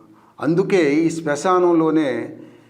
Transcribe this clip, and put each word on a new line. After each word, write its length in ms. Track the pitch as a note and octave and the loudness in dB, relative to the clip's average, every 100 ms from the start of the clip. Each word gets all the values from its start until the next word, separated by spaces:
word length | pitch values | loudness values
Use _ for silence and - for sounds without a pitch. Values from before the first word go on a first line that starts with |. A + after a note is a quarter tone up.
| - _ _ - | -20 _ _ -6
"అందుకే 540 | C3 F3 - G3 D3+ | -2 0 2 2 2
ఈ 160 | D3 E3 | 2 0
శ్మశానంలోనే 1300 | D#3+ D#3 C#3+ F#3+ F3+ F3 E3+ D#3+ D#3 D3 A#2+ A#2 - - - | -2 -6 -4 0 2 2 2 2 0 -2 -4 -8 -14 -20 -20